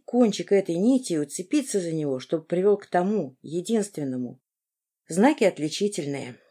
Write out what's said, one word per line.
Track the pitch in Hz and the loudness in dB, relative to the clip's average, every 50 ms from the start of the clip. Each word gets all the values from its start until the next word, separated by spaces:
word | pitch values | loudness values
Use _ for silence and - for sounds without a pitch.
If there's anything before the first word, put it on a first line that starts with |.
| _ | _
кончик | - - 240 247 214 - - 170 - | -2 2 4 4 4 2 -2 0 2
этой | 202 196 190 - 165 | 2 2 2 2 0
нити | 170 196 240 269 254 254 - 175 | 2 2 4 2 2 0 -2 -2
и | - | -2
уцепиться | - - - - - - - 302 269 - - 202 | -2 -4 -6 -10 -6 0 0 0 0 0 -4 -4
за | 175 170 | -2 -2
него, | 160 160 151 143 131 127 | -4 -2 -2 -2 -2 -4
чтобы | - - - 160 156 | -4 -4 -4 -4 -2
привёл | - 175 175 185 208 202 | -2 -2 2 4 4 2
к | 196 - | 2 0
тому, | - - 175 180 196 220 208 156 127 - _ | -2 0 0 2 2 0 0 -2 -4 -8 _
единственному? | - - 156 175 175 - 233 220 196 202 - 156 147 135 127 127 123 120 127 _ _ _ _ _ _ _ _ _ _ _ _ _ _ - | -14 -8 -8 -6 -4 0 0 0 0 -2 -6 -8 -6 -6 -4 -6 -6 -8 -10 _ _ _ _ _ _ _ _ _ _ _ _ _ _ -4
Знаки | 160 175 214 277 302 - | 2 4 4 4 4 4
отличительные. | 220 185 - - 147 151 - - 202 208 208 - 147 143 139 139 - 123 117 - _ _ | 2 2 2 0 -6 -4 -2 -2 -4 -2 -2 -4 -6 -6 -6 -6 -8 -10 -14 -16 _ _